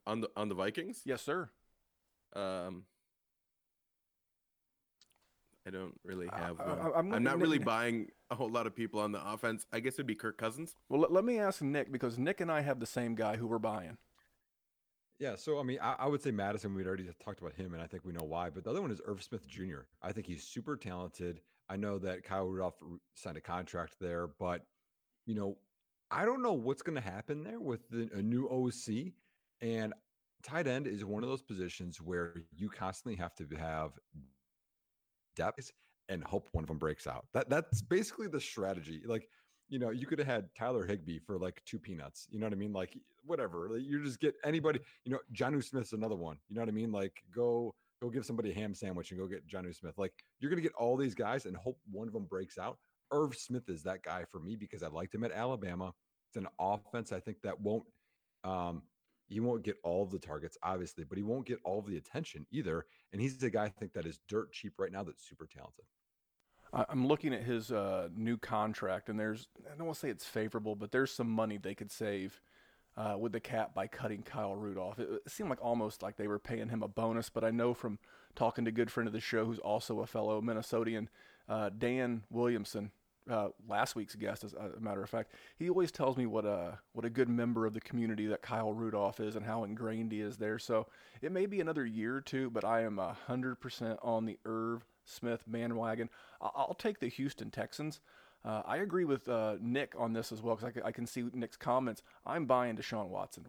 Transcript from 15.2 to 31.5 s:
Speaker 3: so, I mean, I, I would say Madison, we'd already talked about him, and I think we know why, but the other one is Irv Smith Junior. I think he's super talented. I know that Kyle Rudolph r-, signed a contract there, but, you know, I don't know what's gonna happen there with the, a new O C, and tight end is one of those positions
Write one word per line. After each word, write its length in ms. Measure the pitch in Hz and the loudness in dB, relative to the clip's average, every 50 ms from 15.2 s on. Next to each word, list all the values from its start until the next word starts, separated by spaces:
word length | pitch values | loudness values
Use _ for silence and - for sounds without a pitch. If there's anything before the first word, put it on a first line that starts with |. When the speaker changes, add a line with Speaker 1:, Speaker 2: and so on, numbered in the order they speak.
| 139 131 104 | -4 -4 -4
Speaker 3:
so, 240 | - - 156 151 143 | -2 0 0 0 2
I 40 | 139 | 2
mean, 160 | 123 127 - | 0 0 0
I, 140 | 82 117 127 - | 0 0 0 2
I 80 | 131 | 2
would 160 | 143 147 135 - | 2 2 2 2
say 80 | 139 | 2
Madison, 420 | 113 101 98 101 104 107 - 101 98 | 2 2 2 2 0 0 -2 -2 -2
we'd 140 | 95 92 | 0 0
already 200 | 95 95 92 92 90 85 - - | 0 -2 -2 -4 -8 -10 -12 -10
talked 160 | 107 98 - | -10 -10 -8
about 140 | 90 80 76 | -8 -10 -8
him, 200 | 90 95 90 85 | -6 -6 -6 -6
and 100 | 82 82 | -6 -8
I 40 | |
think 180 | 82 - 90 - | -8 -8 -8 -8
we 80 | 92 85 | -6 -6
know 100 | 85 80 | -4 -4
why, 260 | 76 80 85 87 87 | -2 -2 -2 -2 -2
but 140 | 76 92 85 | -4 -6 -4
the 60 | 107 | -2
other 120 | 131 190 | -2 -2
one 80 | 202 139 | -2 -2
is 120 | 107 85 - | -4 -4 -4
Irv 160 | - 104 95 | -6 -6 -6
Smith 240 | - - - 104 - | -6 -8 -10 -10 -10
Junior. 380 | - - - 92 95 76 69 62 _ _ - | -10 -10 -8 -6 -6 -6 -8 -10 _ _ -8
I 120 | - 92 90 | -6 -6 -4
think 120 | 110 98 | -4 -6
he's 180 | - 85 76 - | -6 -8 -8 -8
super 340 | - - 120 117 151 147 | -8 -8 -8 -4 -4 -6
talented. 640 | 117 - 107 90 90 90 85 - - 90 87 85 82 - _ _ _ _ | -6 -4 -6 -6 -4 -6 -6 -6 -4 -4 -4 -4 -6 -12 _ _ _ _
I 80 | - 95 | -6 -4
know 240 | 98 104 104 101 95 | -2 0 0 0 0
that 240 | 92 95 92 90 - | 0 -2 -2 -4 -4
Kyle 240 | - 95 98 95 | -2 0 0 2
Rudolph 340 | 92 95 92 95 90 - - | 0 0 0 0 -2 -2 -4
r-, 160 | 80 85 85 85 _ _ - | -12 -12 -12 -12 _ _ -18
signed 200 | - - 95 78 | -12 -10 -8 -8
a 60 | 78 | -8
contract 540 | - - 87 90 90 - - 90 85 82 - - | -6 -4 -4 -4 -4 -4 -4 -4 -4 -4 -6 -6
there, 280 | 92 87 85 85 87 | -4 -2 0 0 -2
but, 380 | 82 71 - 95 90 87 87 - _ _ _ _ _ _ _ _ _ _ _ - | -4 -4 -4 -2 0 -2 -2 -4 _ _ _ _ _ _ _ _ _ _ _ -6
you 100 | 113 110 | -4 -2
know, 220 | 107 101 98 101 - _ _ _ _ _ _ _ _ _ - | 0 0 -2 -2 -4 _ _ _ _ _ _ _ _ _ -2
I 160 | - 151 185 | 0 2 4
don't 160 | 226 254 269 | 4 2 2
know 120 | 247 240 190 | 2 2 2
what's 280 | 131 110 127 139 - | 2 2 0 0 0
gonna 200 | - 170 160 131 | -2 -2 -2 -2
happen 420 | 107 95 90 104 - - 147 151 151 | -4 -4 -6 -6 -6 -4 -4 -6 -6
there 160 | 208 226 233 | -8 -8 -6
with 280 | 214 143 120 113 - - | -2 -2 -2 -2 -4 -4
the, 200 | 113 117 117 113 - | -2 -2 -2 -2 0
a 80 | 98 | 0
new 260 | 101 110 120 123 135 | 2 4 4 4 2
O 220 | 127 127 127 127 123 | 2 2 2 2 2
C, 440 | 113 - - - 107 117 156 185 - _ _ _ _ _ _ _ _ - | 0 -2 -2 -2 -2 -2 -2 -4 -8 _ _ _ _ _ _ _ _ -6
and 320 | 120 117 113 113 110 110 107 - _ _ _ _ _ _ _ _ | -2 -2 0 0 0 -2 -4 -8 _ _ _ _ _ _ _ _
tight 260 | - - 143 170 165 | -10 -4 0 0 2
end 200 | 135 123 135 147 | 2 2 2 0
is 160 | 123 101 101 104 | 0 -2 -2 -2
one 180 | 95 104 104 | -2 -2 0
of 80 | 120 127 | 0 0
those 120 | 131 127 | -2 -4
positions 600 | - - | -4 -6